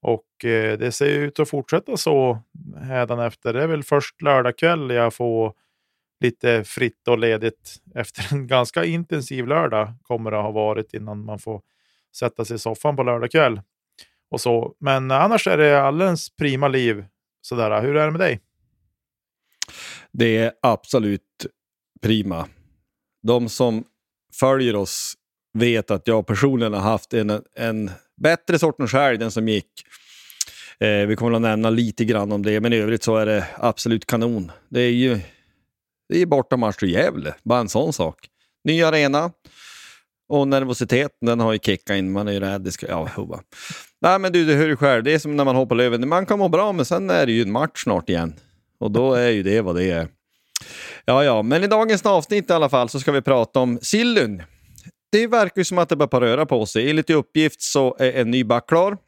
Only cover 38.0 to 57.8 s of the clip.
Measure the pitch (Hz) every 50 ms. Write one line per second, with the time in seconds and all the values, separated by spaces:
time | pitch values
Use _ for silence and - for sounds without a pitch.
38 | 90 80 78 _ _ - _ _ _ _ _ _ _ 135 156 165 165 160 156 156
39 | 147 139 139 147 160 175 170 _ _ - _ - - - - - - - - _
40 | _ _ _ _ _ _ - 147 139 139 135 135 135 127 123 - 127 110 - 123
41 | 143 143 _ _ - 117 117 120 117 113 110 107 - - 98 92 _ - 101 98
42 | 95 92 95 98 104 104 101 101 98 95 98 101 95 95 - - - - - 85
43 | 80 - - - 98 82 82 - - _ - - - - - - - - _ _
44 | - 165 185 196 190 185 175 175 165 156 151 139 156 156 151 127 143 139 131 117
45 | 113 135 156 156 147 151 147 143 143 135 127 131 131 110 123 117 123 123 117 117
46 | 123 135 160 180 190 180 208 202 202 185 170 165 202 214 196 175 135 - 175 170
47 | 196 190 180 175 156 123 113 113 117 98 104 120 147 156 _ - - - 104 90
48 | - - 92 85 85 85 78 - _ _ _ _ _ _ _ _ - 107 101 113
49 | 123 135 131 123 123 120 117 104 92 95 101 113 110 92 87 87 90 95 87 82
50 | 82 80 _ _ _ _ _ _ _ _ _ - - - - - - - - -
51 | - - 123 135 147 143 123 110 107 113 135 165 190 202 214 214 220 220 220 190
52 | - 214 196 175 151 - 208 208 185 - 180 165 156 139 131 131 123 117 - 143
53 | 131 160 147 139 123 - 139 127 113 - _ 135 127 127 120 120 - - - 208
54 | 233 240 233 208 143 110 104 92 82 _ _ _ _ _ - - - - _ _
55 | _ _ - 208 226 233 226 233 214 180 - - 185 - 185 180 170 156 175 143
56 | 147 131 - 123 123 117 113 135 156 139 147 120 107 101 - 110 117 139 156 156
57 | 156 - 165 151 135 _ _ 156 156 151 - - - - - 147